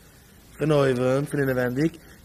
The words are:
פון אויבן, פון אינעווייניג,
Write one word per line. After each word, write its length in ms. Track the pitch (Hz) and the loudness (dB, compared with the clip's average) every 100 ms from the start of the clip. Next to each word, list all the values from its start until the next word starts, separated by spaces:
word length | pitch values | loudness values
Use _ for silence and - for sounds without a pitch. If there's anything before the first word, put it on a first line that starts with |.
| - - - - - - | -20 -20 -20 -20 -20 -4
פון 120 | 147 | 0
אויבן, 540 | 147 139 123 127 135 | 2 2 2 0 0
פון 160 | 143 143 | -2 -2
אינעווייניג, 520 | 135 127 123 127 160 - - - | -2 0 -2 0 -2 -4 -18 -18